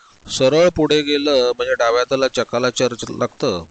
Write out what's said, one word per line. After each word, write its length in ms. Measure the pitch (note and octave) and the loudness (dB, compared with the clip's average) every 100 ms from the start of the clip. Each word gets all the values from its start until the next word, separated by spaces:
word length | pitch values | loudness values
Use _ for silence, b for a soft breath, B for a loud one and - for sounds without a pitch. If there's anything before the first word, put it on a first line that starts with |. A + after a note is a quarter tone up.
| b b - | b b -12
सरळ 380 | - C3 D3+ F3 | 0 2 4 2
पुढे 320 | E3 D3+ D3+ | 2 0 0
गेलं 500 | D3 D3 D3 C3+ B2 A#2+ | 0 -2 2 2 2 0
म्हणजे 160 | B2+ | -2
डाव्या 260 | B2+ A#2 A#2+ | 0 2 2
हाताला 280 | B2 C3+ C3 | 0 0 -2
चकाला 420 | - A2 A#2+ B2 | -2 -4 -2 -2
चर्च 360 | - B2 A#2+ - | 0 -2 -2 -10
लागतं. 540 | - B2 - C3 F2+ E2 | -6 -6 -4 -4 -4 -8